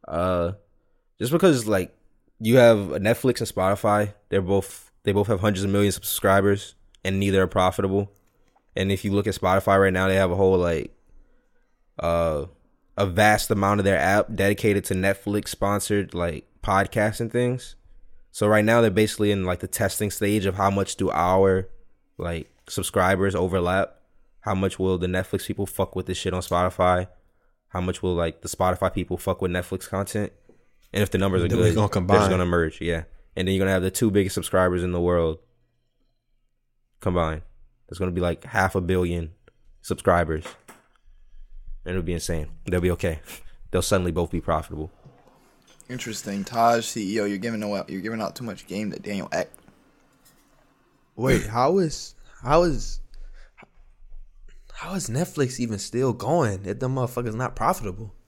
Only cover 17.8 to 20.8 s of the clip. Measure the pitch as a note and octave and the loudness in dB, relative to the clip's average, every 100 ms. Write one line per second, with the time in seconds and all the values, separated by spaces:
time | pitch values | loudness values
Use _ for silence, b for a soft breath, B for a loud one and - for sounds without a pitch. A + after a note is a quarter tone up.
17.8 | _ - - - - - G#2 G#2+ G#2+ A#2 | _ -20 -20 -20 -18 -2 4 4 6 6
18.8 | A2+ F#2 G#2+ - G#2 G2+ F#2 F2+ F#2+ - | 4 4 2 2 2 2 0 -2 -4 -2
19.8 | G#2 - G#2 - G#2 G#2+ F#2+ F#2+ G2 G2 | -2 -2 -4 -2 0 2 0 2 2 2